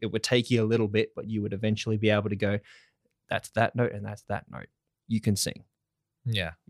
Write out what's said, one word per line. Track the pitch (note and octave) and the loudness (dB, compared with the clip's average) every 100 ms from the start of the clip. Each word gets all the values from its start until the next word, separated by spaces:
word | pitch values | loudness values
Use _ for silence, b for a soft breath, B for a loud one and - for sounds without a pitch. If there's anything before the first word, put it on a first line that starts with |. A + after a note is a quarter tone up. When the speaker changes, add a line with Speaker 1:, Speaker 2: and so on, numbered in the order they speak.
Speaker 1:
it | A2 | -4
would | - | -2
take | - B2 A#2+ | 2 2 4
you | A#2+ | 2
a | A2 | 4
little | A2+ G#2+ | 2 2
bit, | G#2+ A2 - | 2 0 -4
but | G#2+ | -6
you | A2 | -4
would | G2+ | -4
eventually | G2 G#2+ G#2+ A2+ G#2+ | -2 0 0 0 2
be | G#2+ | 4
able | G#2 G#2 | 4 2
to | G#2 | 0
go, | G2+ G2+ b b b b _ _ - | 0 -2 b b b b _ _ -6
"That's | - - | -6 -4
that | A2 A2+ B2 | 0 0 2
note | A#2+ | -2
and | G#2 G#2 | -2 -10
that's | G#2 | -12
that | - G2+ - | -8 -8 -8
note." | - - _ _ _ - | -14 -16 _ _ _ -2
You | A2 | 0
can | A2 G2 | 2 2
sing. | - - - _ _ _ _ _ A#2+ | 0 -6 -16 _ _ _ _ _ -4
Speaker 2:
Yeah. | G#2+ E2 - - | -2 -2 -6 -20